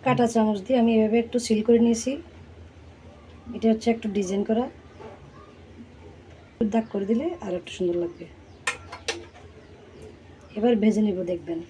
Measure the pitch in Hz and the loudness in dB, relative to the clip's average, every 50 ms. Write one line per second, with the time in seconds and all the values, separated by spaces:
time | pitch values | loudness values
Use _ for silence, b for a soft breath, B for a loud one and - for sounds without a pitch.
0 | - 269 254 240 240 226 233 233 214 214 214 202 185 - 262 247 226 233 226 220 | 0 0 2 2 2 2 4 2 2 2 0 -2 -2 0 2 4 4 4 4 4
1 | 214 214 220 233 233 233 - 247 233 - 226 214 214 - 233 226 233 233 233 226 | 4 4 2 0 0 0 -4 -4 0 0 0 0 4 4 6 6 6 4 2 2
2 | - 254 277 320 - - - - - - - - - - - - - - - - | -2 -4 -6 -6 -10 -16 -20 -20 -20 -20 -20 -20 -20 -20 -20 -20 -20 -20 -20 -20
3 | - - - - - - - - - - 233 196 214 226 220 220 226 233 233 226 | -20 -20 -20 -20 -20 -20 -20 -20 -16 -14 -10 0 2 2 2 2 2 0 0 0
4 | 226 214 190 208 196 175 196 202 208 - 226 226 254 285 - - - - - - | -2 -4 -2 -2 -2 0 -2 -2 0 0 0 -2 -2 -4 -8 -16 -20 -20 -20 -20
5 | - - - - - - - - - - - - - - - - - - - - | -20 -20 -20 -20 -20 -20 -20 -20 -20 -20 -20 -20 -20 -20 -20 -20 -20 -20 -20 -20
6 | - - - - - - - - - - - - 233 208 202 226 220 - - 202 | -20 -20 -20 -20 -20 -20 -20 -20 -20 -20 -4 -4 -2 0 0 0 -2 0 -6 -6
7 | 196 190 226 233 302 339 359 - 220 196 180 180 - - - - 185 175 170 175 | -2 0 0 0 0 -2 -6 -6 -8 -6 -6 -6 -8 -10 -6 -2 -2 0 0 -2
8 | 175 170 - - 170 160 - - - - - - - - - - - - - - | -4 -4 -8 -12 -18 -18 -18 -20 -20 -20 -20 -10 -10 -8 -8 -8 -16 -18 -18 -12
9 | - - - 339 - - - - - - - - - - - - - - - - | -10 -10 -10 -10 -12 -18 -20 -20 -20 -20 -20 -20 -20 -20 -20 -20 -20 -20 -20 -20
10 | - - - - - - - - - - - 208 208 240 240 208 208 214 196 208 | -20 -20 -20 -20 -20 -20 -20 -20 -20 -12 -6 0 2 2 2 4 4 2 4 4
11 | 220 208 185 185 180 170 180 170 - - 339 330 339 - | 0 0 0 -2 -2 -4 -4 -6 -4 -8 -8 -8 -8 -12